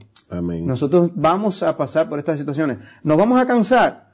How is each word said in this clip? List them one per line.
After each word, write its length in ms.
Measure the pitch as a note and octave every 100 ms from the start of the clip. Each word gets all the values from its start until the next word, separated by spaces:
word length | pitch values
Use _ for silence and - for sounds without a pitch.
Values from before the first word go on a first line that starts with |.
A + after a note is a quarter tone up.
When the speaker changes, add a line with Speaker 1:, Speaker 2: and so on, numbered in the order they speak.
| - - -
Speaker 1:
Amén. 360 | F2+ F2 E2+ E2+
Speaker 2:
Nosotros 460 | B2 C#3 F3 F3
vamos 480 | D#3+ D3+ F#3 G#3+ F#3
a 140 | E3+ D#3
pasar 320 | C#3 D#3 E3
por 120 | D3
estas 200 | C#3+ D3+
situaciones. 380 | D3 C#3+ D#3 G#2 - -
¿Nos 140 | D3+ D3+
vamos 200 | G#3+ B3+
a 80 | B3+
cansar? 680 | A#3+ G3+ B3 E3+ - _